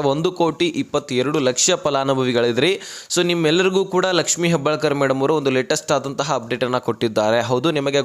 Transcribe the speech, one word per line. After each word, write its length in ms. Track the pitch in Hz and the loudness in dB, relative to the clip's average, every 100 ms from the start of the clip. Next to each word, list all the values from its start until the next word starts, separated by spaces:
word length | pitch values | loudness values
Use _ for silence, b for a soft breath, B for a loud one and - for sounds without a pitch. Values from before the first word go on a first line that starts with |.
| 143 | 2
ಒಂದು 200 | 143 175 | 0 -2
ಕೋಟಿ 360 | 180 165 156 175 | 0 -2 0 -2
ಇಪ್ಪತ್ತೆರಡು 720 | - 135 147 143 123 127 156 | -2 -4 -4 -2 -2 0 0
ಲಕ್ಷ 320 | 127 123 - 170 | 0 2 0 0
ಫಲಾನುಭವಿಗಳಿದ್ರಿ. 960 | 156 139 135 135 127 120 120 117 160 196 B B B | 0 0 0 0 2 2 2 2 2 0 B B B
So 120 | 175 | -2
ನಿಮ್ಮೆಲ್ಲರಿಗೂ 640 | 175 170 156 170 190 190 | 0 2 2 2 2 0
ಕೂಡ 220 | 190 180 185 | 0 0 0
ಲಕ್ಷ್ಮೀ 420 | 175 143 160 170 | 0 0 0 0
ಹೆಬ್ಬಾಳ್ಕರ್ 460 | 165 143 151 151 | 0 0 0 0
ಮೇಡಮ್ 260 | 139 135 135 | 0 0 2
ಅವರು 160 | 135 156 | 2 2
ಒಂದು 140 | 139 131 | 2 0
ಲೇಟೆಸ್ಟ್ 340 | 123 151 - | 0 -4 0
ಆದಂತಹ 420 | 143 135 131 143 | -2 -2 -6 -4
ಅಪ್ಡೇಟ್ 300 | 131 117 123 | -4 -4 -4
ಅನ್ನ 140 | 123 123 | -2 -2
ಕೊಟ್ಟಿದ್ದಾರೆ. 600 | - 113 117 107 107 117 | -2 -2 -2 0 2 2
ಹೌದು, 280 | 113 127 156 | 2 0 0
ನಿಮಗೆ 320 | 151 139 139 | 0 0 0